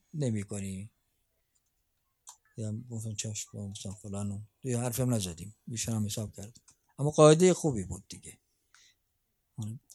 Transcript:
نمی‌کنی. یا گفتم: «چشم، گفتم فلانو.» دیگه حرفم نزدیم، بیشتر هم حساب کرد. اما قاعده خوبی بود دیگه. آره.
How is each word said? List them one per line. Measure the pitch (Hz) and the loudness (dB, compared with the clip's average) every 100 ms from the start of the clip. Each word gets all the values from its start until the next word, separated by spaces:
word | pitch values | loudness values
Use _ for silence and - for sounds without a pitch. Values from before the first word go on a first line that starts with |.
| _ | _
نمی‌کنی. | 160 131 107 101 104 98 95 101 _ _ _ _ _ _ _ _ _ _ _ _ _ - - _ - | -4 -2 -2 -4 -8 -8 -8 -12 _ _ _ _ _ _ _ _ _ _ _ _ _ -20 -20 _ -10
یا | 107 107 123 | -8 -8 -10
گفتم: | 117 110 | -10 -8
«چشم، | 107 113 107 - 101 101 | -6 -6 -8 -10 -10 -10
گفتم | 101 98 95 | -10 -10 -10
فلانو.» | 104 98 101 101 107 _ | -10 -6 -6 -6 -12 _
دیگه | 131 120 | -4 -2
حرفم | 123 117 127 | -2 0 0
نزدیم، | 117 92 82 101 - - | 0 -2 -8 -14 -14 -10
بیشتر | 113 - | -6 -2
هم | 110 104 | -2 -2
حساب | 117 104 | -4 -8
کرد. | - - - - - _ - | -10 -16 -18 -20 -20 _ -4
اما | 143 | 2
قاعده | 147 151 160 185 | 10 10 10 8
خوبی | 170 160 117 | 6 0 -2
بود | 87 - - | -4 -10 -14
دیگه. | - - - _ _ _ - - _ _ _ _ _ _ - | -18 -18 -20 _ _ _ -20 -20 _ _ _ _ _ _ -12
آره. | 107 117 - | -10 -12 -16